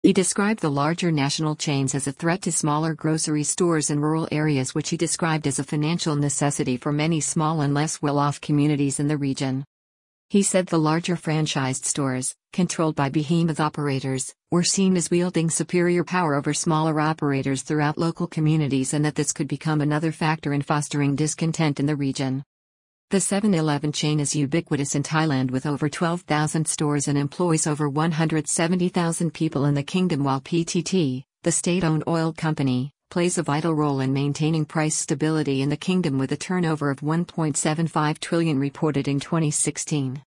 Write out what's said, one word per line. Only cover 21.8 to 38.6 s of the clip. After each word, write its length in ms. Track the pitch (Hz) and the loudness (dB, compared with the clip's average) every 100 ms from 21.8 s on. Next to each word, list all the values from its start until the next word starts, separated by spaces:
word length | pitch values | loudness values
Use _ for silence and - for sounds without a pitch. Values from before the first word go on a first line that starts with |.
| 143 | 0
the 100 | 151 | 0
region. 480 | 139 131 135 131 143 _ _ _ _ _ _ | -2 -2 -2 -4 -8 _ _ _ _ _ _
The 120 | 196 | 0
seven 320 | - 202 214 | 0 0 2
eleven 400 | 180 156 143 151 | 2 2 0 -2
chain 260 | 143 151 151 | -2 0 0
is 160 | 143 151 | 0 0
ubiquitous 600 | 139 165 175 143 139 147 | 0 0 0 -2 0 -2
in 80 | |
Thailand, 460 | 139 156 160 135 131 | 0 0 2 2 0
with 160 | 127 151 | -2 -2
over 220 | 139 151 | -2 -2
twelve 360 | - 170 175 | 0 -2 -2
thousand 440 | - 151 151 170 156 | -2 0 0 0 -2
stores 400 | - 151 147 143 | -2 0 0 0
and 100 | 143 | 0
employs 480 | 143 - 180 160 160 | 0 -2 0 2 0
over 220 | 147 151 | 0 -2
one 240 | 139 165 | 0 0
hundred 380 | 156 160 156 151 | 2 0 0 -2
seventy 400 | - 165 180 180 | -2 0 2 0
thousand 440 | 180 170 165 170 | 0 0 0 -2
people 300 | - 160 147 | 0 -2 2
in 120 | 143 143 | 2 0
the 80 | |
kingdom, 420 | 143 185 185 151 139 | 0 0 0 2 0
while 160 | 135 | -2
P 240 | - 170 165 | -2 -2 0
T 180 | 175 | -2
T, 400 | 160 190 147 127 - _ | 0 0 0 -2 -8 _
the 100 | - | -2
state-owned 500 | 165 - 175 170 156 - | 0 0 0 2 0 0
oil 280 | 165 160 | 0 0
company, 580 | 160 160 156 139 127 139 _ _ | -2 -4 0 0 0 -4 _ _
plays 280 | 180 175 175 | 0 0 0
a 60 | |
vital 300 | 156 147 170 | 0 0 0
role 280 | 156 151 139 | 2 2 2
in 100 | 131 | 0
maintaining 540 | 139 143 143 156 160 151 | 0 0 0 0 0 0
price 280 | 165 156 | 0 0
stability 680 | - - 143 156 156 143 135 | 0 -2 0 0 0 0 0
in 80 | 139 | 0
the 80 | 147 | -2
kingdom, 400 | - 185 170 135 | 0 0 2 0
with 160 | 135 | 0
a 40 | 147 | -2
turnover 520 | - 185 165 151 143 | -2 0 0 0 -2
of 120 | 139 | -2
one 220 | 147 165 | 0 0
point 320 | 175 - 156 139 | -2 -2 -2 0
seven 320 | 160 151 165 | 0 0 0
five 320 | 165 151 156 | 0 0 -2
trillion 400 | - 170 165 | -2 0 2
reported 480 | 135 | 0